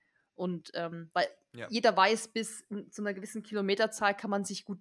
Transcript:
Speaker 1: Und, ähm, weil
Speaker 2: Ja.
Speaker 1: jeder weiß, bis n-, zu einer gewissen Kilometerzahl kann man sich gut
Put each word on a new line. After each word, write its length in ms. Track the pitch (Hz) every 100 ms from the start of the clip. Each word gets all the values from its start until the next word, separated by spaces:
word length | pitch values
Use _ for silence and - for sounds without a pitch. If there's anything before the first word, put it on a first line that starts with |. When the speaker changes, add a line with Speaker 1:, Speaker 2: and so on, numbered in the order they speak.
| _ _ _
Speaker 1:
Und, 360 | - 185 175 -
ähm, 360 | - 170 170 165
weil 140 | - - - _
Speaker 2:
Ja. 160 | 120 113
Speaker 1:
jeder 260 | 226 226 185
weiß, 320 | 190 220 -
bis 340 | 226 220 - -
n-, 200 | 208 -
zu 120 | -
einer 100 | 208
gewissen 280 | 190 214 220
Kilometerzahl 760 | - 214 196 202 220 - - 202
kann 140 | 208
man 140 | 202
sich 200 | 190 196
gut 160 | - 190